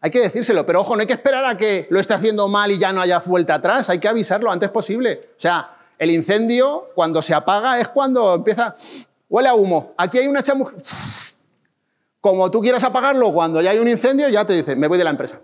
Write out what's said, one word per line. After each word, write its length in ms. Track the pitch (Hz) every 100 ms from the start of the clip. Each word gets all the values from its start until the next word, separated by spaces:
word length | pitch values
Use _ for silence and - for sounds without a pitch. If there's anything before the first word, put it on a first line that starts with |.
hay 120 | 160
que 80 | 247
decírselo. 440 | 220 214 233 202
Pero 180 | 170 175
ojo, 120 | 202
no 60 | 220
hay 80 | 214
que 60 |
esperar 300 | 247 285 262
a 120 | 269 208
que 320 | 214 196 151
lo 80 | 190
esté 160 | 196
haciendo 320 | 202 214 214 202
mal 240 | 202 208
y 80 | 196
ya 140 | 190
no 80 | 190
haya 180 | 185 175
vuelta 380 | 180 180 165 151
atrás, 340 | 175 240 -
hay 80 | 180
que 80 | 208
avisarlo 420 | 233 202 190 226
antes 200 | 180 196
posible. 600 | 220 208 220 247 160 - _
O 40 |
sea, 360 | - 175 - - _ _
el 140 | 160
incendio, 800 | 165 165 208 226 240 262 302 -
cuando 260 | - 165 160
se 140 | 156
apaga, 460 | 151 151 202 233 247
es 80 | 220
cuando 480 | - 269 254 214 175
empieza, 400 | 180 214 233 - - 277 - _ _
"Huele 200 | 214 262
a 60 |
humo, 380 | 240 196 165 - -
aquí 200 | 180 254
hay 100 | 269
una 120 | 285
chamu-". 320 | 277 269 262 185 - - - - - - _ _ _ _ _ _ _ _
Como 280 | 208 190 185
tú 120 | 226
quieras 240 | 220 254
apagarlo, 480 | 254 254 262 277 233
cuando 280 | 165 165 160
ya 120 | 175
hay 80 | 214
un 80 | 233
incendio, 400 | 226 240 269 285
ya 160 | 208
te 80 | 208
dice, 240 | 185 139 131
"Me 100 | 151
voy 100 | 180
de 60 |
la 80 | 170
empresa". 300 | 143 135 -